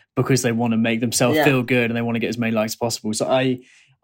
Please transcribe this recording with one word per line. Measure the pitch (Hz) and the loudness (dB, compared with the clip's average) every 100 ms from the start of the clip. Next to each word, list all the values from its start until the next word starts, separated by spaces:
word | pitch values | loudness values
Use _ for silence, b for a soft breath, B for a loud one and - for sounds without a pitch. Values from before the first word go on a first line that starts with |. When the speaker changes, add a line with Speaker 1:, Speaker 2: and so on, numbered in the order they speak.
| b - | b -4
Speaker 1:
because | 127 131 | 0 2
they | 127 | 2
wanna | 117 120 113 | 0 0 0
make | 113 113 | 0 0
themselves | 120 - 123 151 | -2 0 2 4
Speaker 2:
Yeah. | |
Speaker 1:
feel | 147 135 | 4 2
good | 117 127 117 | 2 0 0
and | 117 | -2
they | |
wanna | 117 117 | -2 -2
get | 104 | -4
as | 107 | -2
many | 113 | -2
likes | 113 110 | 0 -2
as | - | -2
possible. | 120 - 110 | -4 -4 -6
So | 107 - | -4 0
I, | 131 131 123 b b b b | 0 0 -2 b b b b